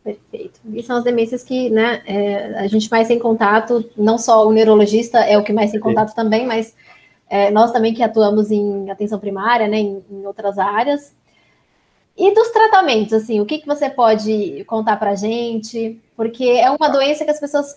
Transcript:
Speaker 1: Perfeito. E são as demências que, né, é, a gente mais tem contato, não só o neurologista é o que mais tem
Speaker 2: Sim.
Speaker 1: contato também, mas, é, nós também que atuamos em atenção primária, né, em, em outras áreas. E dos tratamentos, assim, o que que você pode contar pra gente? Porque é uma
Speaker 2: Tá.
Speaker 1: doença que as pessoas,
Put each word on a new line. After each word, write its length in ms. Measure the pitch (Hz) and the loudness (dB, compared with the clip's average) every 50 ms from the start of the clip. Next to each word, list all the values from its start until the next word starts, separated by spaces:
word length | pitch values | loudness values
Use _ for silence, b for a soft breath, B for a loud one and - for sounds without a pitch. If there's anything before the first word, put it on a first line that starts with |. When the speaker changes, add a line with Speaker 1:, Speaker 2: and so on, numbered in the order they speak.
| - | -12
Speaker 1:
Perfeito. 560 | 214 208 - _ _ - - - - _ _ - 226 214 | -12 -12 -12 _ _ -16 -16 -16 -16 _ _ -16 -14 -12
E 100 | 226 233 | -10 -8
são 140 | 247 247 | -4 -4
as 80 | 240 233 | -2 -2
demências 400 | 247 240 233 226 226 247 247 - | 0 0 0 0 -2 -4 -8 -6
que, 240 | - 262 254 254 240 | -6 -4 -4 -2 0
né, 340 | 220 220 220 240 233 - - | 2 2 2 0 -2 -4 -6
é, 520 | - 196 202 202 202 202 202 202 208 214 190 | -6 -4 -2 -2 -2 -4 -4 -6 -8 -8 -6
a 80 | 196 | -4
gente 240 | 202 214 220 214 - | 0 0 0 0 0
mais 180 | 233 226 226 226 | 0 0 2 2
tem 100 | 233 233 | 0 0
contato, 720 | 233 233 220 220 226 202 208 226 220 220 247 233 220 233 - | 0 0 0 2 2 2 2 2 2 0 -2 -2 -2 -4 -4
não 220 | 214 208 214 226 | 0 0 2 2
só 320 | 233 226 - 226 220 214 220 | 2 2 4 4 6 6 6
o 40 | 220 | 4
neurologista 640 | 220 220 220 214 208 208 202 208 226 240 - - 233 | 4 6 6 6 6 6 4 2 0 0 2 2 2
é 180 | 214 - 208 | 4 4 4
o 80 | 208 208 | 2 2
que 80 | - 208 | 2 0
mais 180 | 226 208 208 | 0 0 0
tem 80 | 214 214 | -2 -2
Speaker 2:
Sim. 60 | - | -2
Speaker 1:
contato 300 | 226 220 220 214 214 - | 0 0 0 0 -2 -2
também, 320 | - 226 220 220 226 254 | -4 -2 0 0 0 -2
mas, 280 | 254 226 226 220 - - b b b b b b b b b b - | -2 -4 -4 -6 -6 -10 b b b b b b b b b b -4
é, 220 | 196 202 202 202 | 0 0 2 2
nós 200 | 208 214 233 226 | 4 4 2 2
também 220 | 233 247 220 226 226 | 2 0 0 0 0
que 100 | 233 240 | 0 -2
atuamos 480 | 214 220 220 214 202 208 214 208 208 | 0 2 2 2 2 2 2 0 0
em 400 | 214 208 208 208 196 196 196 196 | 0 -2 -2 -2 -4 -6 -6 -8
atenção 280 | 196 - 208 208 220 196 | -8 -6 -6 -6 -6 -6
primária, 500 | 208 202 196 190 202 226 247 233 220 208 | -8 -8 -8 -4 -2 0 0 2 0 0
né, 80 | 214 220 | 0 -2
em, 240 | 214 202 196 196 185 - | -2 -4 -6 -8 -14 -16
em 160 | 202 196 196 | -16 -14 -12
outras 320 | 202 202 - 214 202 196 196 | -14 -10 -6 -6 -4 -2 -2
áreas. 560 | 185 202 208 214 247 285 285 285 285 - _ _ _ _ _ _ _ _ _ _ _ _ _ _ _ _ _ _ _ _ _ | -2 -2 0 -2 -2 -2 -2 -4 -6 -12 _ _ _ _ _ _ _ _ _ _ _ _ _ _ _ _ _ _ _ _ _
E 180 | - 349 392 392 | 0 0 2 4
dos 140 | 440 453 453 | 2 2 2
tratamentos, 600 | - 440 440 440 427 381 370 302 240 220 208 - 220 | 2 2 4 4 4 4 4 4 2 0 0 0 0
assim, 260 | 220 214 233 226 208 | -2 -2 -2 -2 -2
o 60 | 208 | -2
que 120 | 208 311 302 | -2 -4 -6
que 80 | - | -4
você 220 | 285 294 294 294 262 | -4 -4 -2 -4 -4
pode 760 | 285 - 240 220 220 214 208 214 220 214 202 170 139 143 202 | 0 2 2 2 2 2 0 -2 -2 -2 -4 -4 -8 -10 -10
contar 320 | - 226 220 220 220 214 | -6 -6 -4 -2 -2 -2
pra 180 | 208 214 202 202 | 0 0 -2 -2
gente? 840 | 190 208 214 226 240 240 233 226 226 220 - - 226 226 220 226 - _ _ _ | -2 -4 -4 -4 -4 -4 -6 -6 -8 -8 -8 -8 -6 -6 -6 -8 -12 _ _ _
Porque 280 | - 226 226 233 - 262 | -6 -4 -4 -4 -2 0
é 240 | 247 240 247 226 262 | 2 2 4 4 2
uma 80 | 285 294 | 2 2
Speaker 2:
Tá. 100 | 311 294 | 0 0
Speaker 1:
doença 360 | 262 277 269 285 302 302 311 | 2 2 0 0 0 -2 -2
que 60 | 302 | -4
as 100 | 302 294 | -4 -4
pessoas, 340 | 294 285 294 285 277 285 - | -4 -6 -4 -4 -4 -6 -6